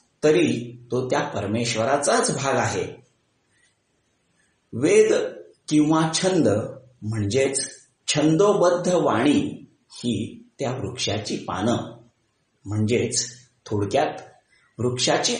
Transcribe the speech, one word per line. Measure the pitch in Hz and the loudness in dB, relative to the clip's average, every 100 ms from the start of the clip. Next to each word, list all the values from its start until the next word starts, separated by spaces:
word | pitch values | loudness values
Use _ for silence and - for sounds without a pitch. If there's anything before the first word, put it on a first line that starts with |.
| _ _ | _ _
तरी | 151 151 123 120 - - - | 4 4 2 0 -6 -14 -6
तो | 120 127 | -4 -2
त्या | 143 | -2
परमेश्वराचाच | - 113 101 113 117 110 117 143 147 240 - - | -2 -4 -4 -2 -2 -2 0 0 2 0 0 -2
भाग | 135 123 | -2 0
आहे. | 104 98 82 - _ _ _ _ _ _ _ _ _ _ _ _ _ _ _ _ _ | 0 -2 -6 -10 _ _ _ _ _ _ _ _ _ _ _ _ _ _ _ _ _
वेद | 110 151 214 214 - - - - _ - | -2 4 6 6 2 -2 -8 -18 _ 0
किंवा | 151 151 160 160 | 2 4 2 2
छंद | 160 190 190 117 104 - - - _ | 0 0 2 2 0 -2 -10 -20 _
म्हणजेच | 107 110 101 127 135 - - - _ _ - | -6 -2 0 2 0 -2 -6 -12 _ _ -4
छंदोबद्ध | 151 151 160 202 180 175 175 175 | 0 2 4 4 4 4 2 2
वाणी | 175 143 110 143 117 - - - _ _ | 2 2 2 2 2 0 -8 -18 _ _
ही | - 120 101 110 - - - | -8 -4 -4 -6 -12 -20 -8
त्या | 127 | -6
वृक्षाची | 123 - - - 104 - - | -6 -8 -6 -4 -4 -4 -8
पानं, | - 87 110 - - - - _ _ _ _ _ - | -6 -2 0 0 -4 -16 -20 _ _ _ _ _ -6
म्हणजेच | 107 107 117 117 - - - _ _ - | -2 0 0 0 -4 -6 -12 _ _ -6
थोडक्यात | 104 101 131 156 - - - _ _ _ - | -4 -2 0 -2 -6 -16 -20 _ _ _ -6
वृक्षाची | 120 123 - 147 - | -4 -2 0 0 -2